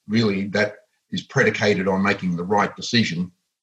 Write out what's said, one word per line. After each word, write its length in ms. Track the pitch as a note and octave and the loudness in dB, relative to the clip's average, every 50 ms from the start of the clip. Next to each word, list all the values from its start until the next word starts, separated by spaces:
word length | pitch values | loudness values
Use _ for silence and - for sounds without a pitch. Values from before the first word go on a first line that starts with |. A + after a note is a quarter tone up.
| _ | _
really 380 | - G#2 A2+ A#2 G#2+ G2 F#2+ G2 G2+ | -2 0 2 2 2 0 0 -2 -2
that 320 | F#2 G2+ G#2 G2+ - - _ _ _ _ _ _ | 0 0 0 0 -2 -8 _ _ _ _ _ _
is 120 | - F#2 - | -8 -8 -8
predicated 680 | - - C3+ A#2+ A2 - - - G#2 G#2 F#2 F#2+ G2 | -4 0 2 2 2 2 2 2 2 2 2 2 0
on 140 | F#2+ F#2+ G2 | 0 2 2
making 340 | G2+ G2 F#2+ - F#2 F2 | 0 0 0 -2 -2 -2
the 80 | E2+ F2 | -2 -2
right 320 | F#2 G#2 G#2 G2+ F2+ - | 0 0 0 0 0 -2
decision. 560 | - - - - A#2 A2 - F2 E2 F2+ F2+ - _ _ _ _ _ | -8 -6 -2 0 2 2 2 0 -4 -4 -6 -8 _ _ _ _ _